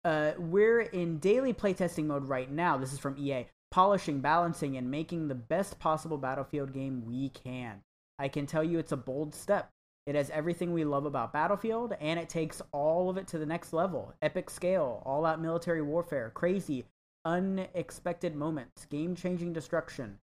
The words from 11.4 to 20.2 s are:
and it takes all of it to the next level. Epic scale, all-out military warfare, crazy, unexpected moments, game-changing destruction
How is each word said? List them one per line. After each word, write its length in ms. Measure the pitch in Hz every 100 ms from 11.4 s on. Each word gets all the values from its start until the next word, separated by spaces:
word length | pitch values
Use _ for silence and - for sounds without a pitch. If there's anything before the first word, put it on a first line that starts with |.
| 165 202 226 226 240 202
and 180 | 151 170
it 100 | 160
takes 320 | 170 156 - -
all 360 | 143 151 170 185
of 60 | 185
it 120 | 190
to 100 | 165
the 80 | 151
next 260 | 170 -
level. 400 | 160 190 143 - -
Epic 280 | 156 185 180
scale, 520 | - 175 185 139 107
all-out 360 | 127 139 160 160
military 420 | 165 165 175 165
warfare, 480 | 147 160 170 143 113
crazy, 520 | - 175 196 - 131 - _ _ _
unexpected 1120 | 160 175 190 190 185 175 160 - 180 170 180
moments, 520 | 147 151 156 117 - -
game-changing 680 | 147 170 175 180 180 175
destruction 680 | 165 160 165 - - 113 98